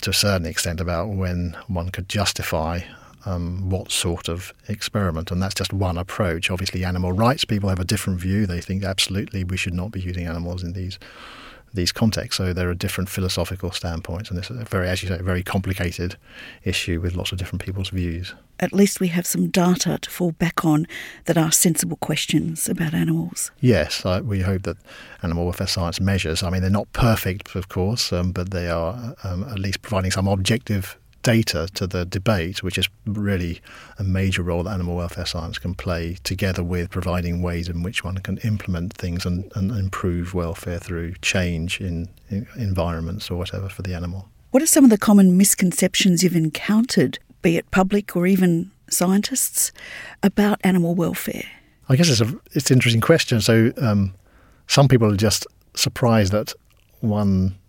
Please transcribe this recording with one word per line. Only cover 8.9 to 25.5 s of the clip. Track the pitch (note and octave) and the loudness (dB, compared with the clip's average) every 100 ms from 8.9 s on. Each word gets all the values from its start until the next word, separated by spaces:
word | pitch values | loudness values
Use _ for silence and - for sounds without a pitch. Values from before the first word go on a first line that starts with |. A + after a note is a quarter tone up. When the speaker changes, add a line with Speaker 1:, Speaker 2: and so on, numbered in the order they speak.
| F#2+ - G2 - G2 | -2 -2 -2 -4 -6
Speaker 1:
we | F2+ F#2 | -4 -4
should | F2+ | -4
not | F2 G2+ | -4 -6
be | G2 | -6
using | F2+ F2+ E2+ | -6 -6 -6
animals | E2+ F2 F#2 | -6 -6 -6
in | F2 | -6
these, | F#2 F#2 - - - - - - - - | -6 -8 -10 -18 -20 -20 -18 -20 -20 -8
these | G2 F2 | -2 -2
contexts." | - A2+ - - - | 2 0 0 -4 -2
So | F#2 | -2
there | F2+ F2+ | 0 -2
are | |
different | F2 F#2+ - F#2 | -2 -4 -4 -4
philosophical | - F#2 F#2+ E2 F#2 F2 | -2 -2 -2 -4 -4 -6
standpoints, | - F2 E2 - F2 - | -6 -6 -8 -6 -8 -6
and | F2 | -8
it's | E2+ | -8
a | B2 | -10
very, | A2 F#2+ F2+ | -4 -2 0
as | F#2 | -2
you | F#2 | -2
say, | F2+ | -4
a | |
very | F#2 F2+ | -2 -2
complicated | F2+ G2 F#2+ F#2 F2 - F2 - _ - - - | 0 -2 -2 -4 -4 -4 -6 -8 _ -20 -20 -8
issue | G2 - - E2+ | -4 -4 -2 -2
with | F2 | -2
lots | F2 - | -2 -4
of | F#2 | -6
different | F#2 F2 | -6 -6
people's | - G2 F#2 | -6 -6 -4
views. | F#2+ F2 F2 F2+ - _ - | -2 -2 -4 -8 -14 _ -4
Speaker 2:
At | F3+ | -2
least | G3 G3+ - | 4 4 4
we | F#3 | 0
have | F3 | 0
some | - F3 E3+ | -2 -2 0
data | F#3+ F3+ F3 E3+ - | 4 4 4 0 -4
to | - | -8
fall | - F3 | -2 -2
back | - E3+ - | 0 -2 2
on | E3 D3+ E3 - - - - | 2 2 0 -8 -14 -8 0
that | E3 | 2
are | D#3+ | 4
sensible | - F3 D#3 E3+ D#3 | 4 4 2 -2 -4
questions | - D3+ - D#3+ E3 D#3+ - | -2 -2 2 2 2 -4 -4
about | F#3 D#3+ | -2 -2
animals. | E3 E3 E3 E3+ - - - | 0 2 0 -2 -6 -10 0
Speaker 1:
Yes, | B2+ F#2 D2+ - | 4 4 2 -2
I, | F#2+ F#2 | 0 -2
we | G#2+ G2 | 0 0
hope | F#2 F#2+ | 0 0
that | F#2 - - - - - | -2 -8 -12 -20 -20 -8
animal | F2 E2+ | -4 -2
welfare | F2 | -2